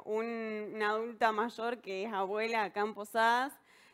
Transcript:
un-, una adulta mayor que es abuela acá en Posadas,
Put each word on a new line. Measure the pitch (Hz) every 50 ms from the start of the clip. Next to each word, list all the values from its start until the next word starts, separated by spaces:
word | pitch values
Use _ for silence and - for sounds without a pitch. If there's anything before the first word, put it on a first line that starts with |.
| -
un-, | - 214 220 226 233 233 226 226 220 214 214 214 202 -
una | 220 214 208
adulta | 214 220 226 240 233 208 247 220 208
mayor | 208 226 240 - - 220 240 247 247
que | - 190 190 190 196
es | 226 220
abuela | 190 196 185 208 214 220 226 233 220 208
acá | 185 - 202 208
en | 214 208
Posadas, | 202 208 - - 226 220 233 233 247 262 277 - - _ _ - - - -